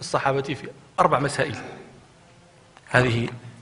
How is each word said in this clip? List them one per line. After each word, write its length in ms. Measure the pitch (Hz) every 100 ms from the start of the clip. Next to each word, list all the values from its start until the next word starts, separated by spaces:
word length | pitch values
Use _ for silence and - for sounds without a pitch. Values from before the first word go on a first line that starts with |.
الصحابة 420 | - 139 139 139
في 260 | 139 135 - - - -
أربع 180 | - 143
مسائل. 380 | 139 - 151 101 - - - - - - - - - - - - -
هذه 380 | 127 127 117 120 - - -